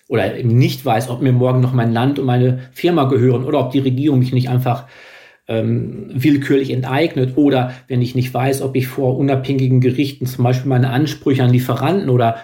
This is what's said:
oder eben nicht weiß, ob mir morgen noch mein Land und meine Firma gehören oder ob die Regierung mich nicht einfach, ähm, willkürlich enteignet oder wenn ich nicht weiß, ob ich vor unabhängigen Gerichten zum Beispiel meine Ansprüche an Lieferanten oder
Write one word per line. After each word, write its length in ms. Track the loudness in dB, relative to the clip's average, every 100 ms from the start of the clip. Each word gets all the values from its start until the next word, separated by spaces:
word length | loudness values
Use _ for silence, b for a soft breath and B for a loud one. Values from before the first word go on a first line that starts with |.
| -4
oder 300 | -2 -2 -2
eben 200 | 0 2
nicht 280 | 2 0 -2
weiß, 240 | -2 -2
ob 120 | -2
mir 120 | 0
morgen 260 | 2 2 2
noch 140 | 2
mein 180 | 0 0
Land 260 | 0 0 0
und 80 | 0
meine 340 | 2 2 0 B
Firma 380 | -4 0 2 2
gehören 340 | 2 2 2
oder 160 | 0 -2
ob 120 | 0
die 80 | 0
Regierung 400 | 0 0 2 2
mich 120 | 2
nicht 160 | 0 0
einfach, 380 | 0 0 -4 -6 B B B B B -6
ähm, 560 | -2 -2 -2 -4 -10 -10
willkürlich 560 | -2 2 2 2 0 0
enteignet 640 | -4 -2 -2 -2 0 -2 2
oder 380 | 2 2 -2 B B
wenn 160 | -2
ich 100 | -2
nicht 180 | -2 -2
weiß, 300 | -2 0 -2
ob 140 | -2 -2
ich 100 | -4
vor 320 | -2 -2 0
unabhängigen 640 | 0 0 0 0 2 4
Gerichten 460 | 2 0 -4 -4 -8
zum 160 | -2
Beispiel 260 | 0 0 0
meine 220 | 0 2
Ansprüche 520 | 0 -2 -2 -2 2
an 60 | 4
Lieferanten 640 | 2 0 -2 0 -2 0
oder 260 | 2 2 -2